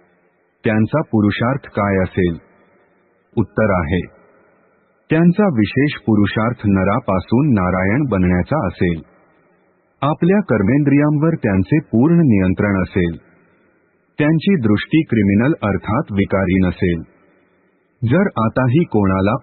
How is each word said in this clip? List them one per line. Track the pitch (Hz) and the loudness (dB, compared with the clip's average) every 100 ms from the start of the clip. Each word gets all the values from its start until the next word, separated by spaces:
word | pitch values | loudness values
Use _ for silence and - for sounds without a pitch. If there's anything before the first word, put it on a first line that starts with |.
| _ _ _ _ _ _ | _ _ _ _ _ _
त्यांचा | 113 110 107 147 | -2 0 0 -2
पुरुषार्थ | 160 110 101 - 117 135 - | -2 0 0 0 -2 -4 -6
काय | - 101 95 | -4 -2 0
असेल? | 90 - 87 82 - _ _ _ _ _ _ _ _ - | -2 -2 -2 -4 -14 _ _ _ _ _ _ _ _ -4
उत्तर | 104 - 107 | -4 -2 0
आहे, | 92 76 90 76 _ _ _ _ _ _ _ _ _ _ | 0 -2 -4 -6 _ _ _ _ _ _ _ _ _ _
त्यांचा | 156 175 170 | 2 2 2
विशेष | 208 120 104 - 143 - - | 0 0 -2 0 -2 -2 0
पुरुषार्थ | 104 101 - 110 127 | 0 0 0 -4 -2
नरापासून | 104 95 92 110 - 92 - 117 151 | 0 0 0 -2 -2 -4 0 0 2
नारायण | 107 90 92 95 120 143 | 0 0 -2 0 -2 -2
बनण्याचा | 98 90 90 85 151 95 | 0 0 0 0 -4 -4
असेल. | - 92 82 - _ _ _ _ _ _ _ _ _ | -2 -2 -2 -10 _ _ _ _ _ _ _ _ _
आपल्या | 139 156 170 202 | -4 0 0 0
कर्मेंद्रियांवर | 196 110 98 139 143 143 151 151 160 | 0 0 2 2 2 2 2 0 0
त्यांचे | 165 113 95 95 156 | 0 -2 0 0 -2
पूर्ण | - 113 143 | 0 0 2
नियंत्रण | 170 156 101 92 87 104 98 | 4 4 2 2 0 0 0
असेल. | 87 101 87 82 - _ _ _ _ _ _ _ _ - | -2 -2 -2 -4 -16 _ _ _ _ _ _ _ _ -4
त्यांची | 151 160 196 | 0 0 0
दृष्टी | 190 110 104 - 156 | 0 0 0 0 -2
क्रिमिनल | 160 113 98 101 127 165 | 0 0 2 2 0 -2
अर्थात | 104 92 - 113 - | -2 -4 -4 -6 -4
विकारी | 101 95 95 95 95 92 | -4 -2 0 0 0 0
नसेल. | - 92 85 - _ _ _ _ _ _ _ _ _ 117 | 0 -2 -4 -8 _ _ _ _ _ _ _ _ _ -2
जर | 156 196 - | 0 0 -2
आताही | 113 131 127 139 | -2 0 0 0
कोणाला | 175 110 98 95 95 131 | 0 0 0 0 -2 -2